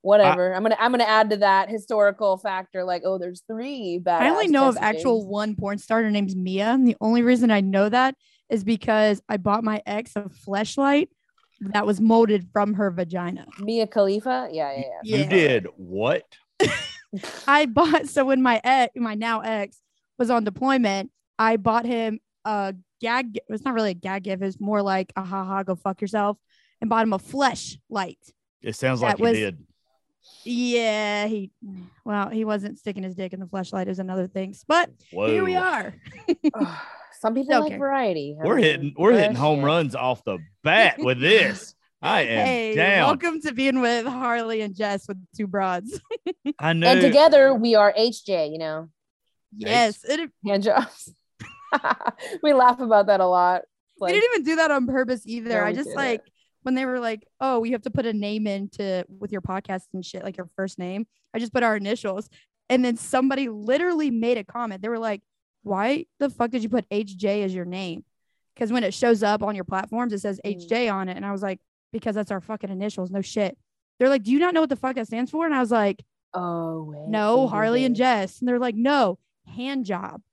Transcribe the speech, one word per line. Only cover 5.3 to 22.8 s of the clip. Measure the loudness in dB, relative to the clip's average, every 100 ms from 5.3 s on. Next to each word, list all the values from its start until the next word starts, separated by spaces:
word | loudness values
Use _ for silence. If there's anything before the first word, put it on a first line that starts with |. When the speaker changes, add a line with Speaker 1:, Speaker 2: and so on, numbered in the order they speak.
Speaker 3:
one | -4 -4 -4
porn | -6 -6
star. | -2 0
Her | 2
name's | 0 -2 -4
Mia. | -4 -2 0
And | 4 4
the | 2
only | 2 2
reason | 4 4 4
I | 4
know | 2 2 2
that | 2 0 -2 _ _ _
is | -4
because | 0 -2 2 2 4 2 -2
I | -4
bought | 0 0
my | 0 -4 -4
ex | -6 -6 -10
a | -10
fleshlight | -16 -6 -4 -4 0 2 2 0 _ _ _ _ _
that | -4 -2 0
was | 2
molded | 4 6 6 2 0
from | -2 0 0
her | -2
vagina. | -2 -6 -4 -6 -10 -14 -12
Speaker 1:
Mia | -6 -2 -2
Khalifa? | 2 2 0 -2 -6 -6
Yeah, | -6 -6
yeah, | -6
yeah. | -10 -12 -4 -2
Speaker 2:
You |
Speaker 3:
Yeah. | 2
Speaker 2:
did | 4 4 2 -2 -14
what? | -12 -4 -2 -2 -4 -20 _ _
<laughs> | -2 -2 -10 -16 -14 -14 -12 -10 2
Speaker 3:
I | 2 4
bought, | 2 4 2 0
so | -2 2
when | 2
my | 2 2
ex, | 2 2 2 -2
my | -6 -4
now | -4 -4
ex | -4 -4 -6 _ _ _ _ _
was | 0
on | 2
deployment, | 0 -2 0 2 2 0 -6 _ _ 0
I | 2 2
bought | 2 0 0
him | -2 -2 -4 _ _ -6
a | -2 -4 -6